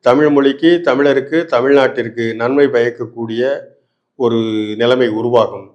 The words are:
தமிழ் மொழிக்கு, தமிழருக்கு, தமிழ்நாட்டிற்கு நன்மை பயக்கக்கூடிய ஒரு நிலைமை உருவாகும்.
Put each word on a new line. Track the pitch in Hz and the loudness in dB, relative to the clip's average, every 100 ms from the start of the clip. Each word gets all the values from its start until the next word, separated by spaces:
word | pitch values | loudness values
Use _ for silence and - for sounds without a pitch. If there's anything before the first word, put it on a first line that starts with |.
தமிழ் | 123 131 151 | 2 4 4
மொழிக்கு, | 143 139 139 165 175 | 4 2 2 2 2
தமிழருக்கு, | 160 131 143 135 131 160 | 0 0 2 0 -2 -4
தமிழ்நாட்டிற்கு | 165 123 135 139 131 123 113 113 113 | -2 -2 2 2 2 -2 -8 -6 -6
நன்மை | 110 117 139 143 | -4 -2 2 2
பயக்கக்கூடிய | 120 120 117 113 117 113 113 127 143 - _ _ _ _ - | 2 -2 -4 -12 -10 -8 -4 -4 -4 -10 _ _ _ _ -4
ஒரு | 120 117 113 107 107 107 | -2 0 -2 -4 -4 -2
நிலைமை | 120 127 120 | 0 2 0
உருவாகும். | 110 120 120 104 98 - | -2 0 2 0 -4 -18